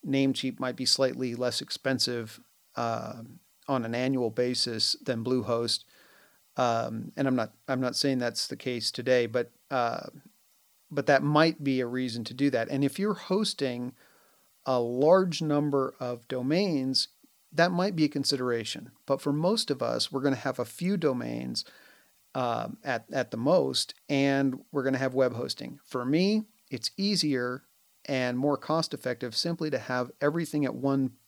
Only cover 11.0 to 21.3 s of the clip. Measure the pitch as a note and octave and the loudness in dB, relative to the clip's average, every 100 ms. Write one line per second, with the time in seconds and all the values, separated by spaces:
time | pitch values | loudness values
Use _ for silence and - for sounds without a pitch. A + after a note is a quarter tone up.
11 | C#3+ C#3 C#3+ D3+ E3 D#3+ C#3 C3 A#2+ B2+ | 4 6 6 6 6 4 0 0 0 -2
12 | B2+ A#2 A2 B2 C#3 B2 A2+ C#3 C#3 - | -4 -4 -8 0 2 2 0 2 0 2
13 | G3+ G3 - F#3+ G#3+ - C#3 A#2+ B2 - | -2 -2 -2 0 0 -2 -4 -4 -8 -10
14 | _ _ _ _ _ _ - B2+ A#2 B2 | _ _ _ _ _ _ -2 0 0 4
15 | D3 F#3+ F#3+ D#3 D#3 D3 D3 C#3 C3 - | 8 8 6 0 0 2 2 2 0 -4
16 | B2+ A#2+ _ B2+ B2+ D#3+ G3+ D3 C3 C3 | -8 -8 _ -4 2 2 2 0 0 0
17 | - _ _ _ _ D3+ F3 F3+ F#3+ F3 | -2 _ _ _ _ 2 2 4 0 2
18 | D3+ D3 C3+ C3+ B2+ A#2 A2+ - - _ | 0 2 -2 0 0 -2 -2 -8 -12 _
19 | - C3+ D3 D3 F3 A3 - C3 A#2 A#2+ | -2 -2 0 2 2 0 0 -2 0 0
20 | - C#3 C#3 C3+ C3+ B2+ A#2 - F3 G3+ | -2 0 0 0 -2 -4 -6 -4 -2 0
21 | D#3+ B2 A#2+ | 0 0 -4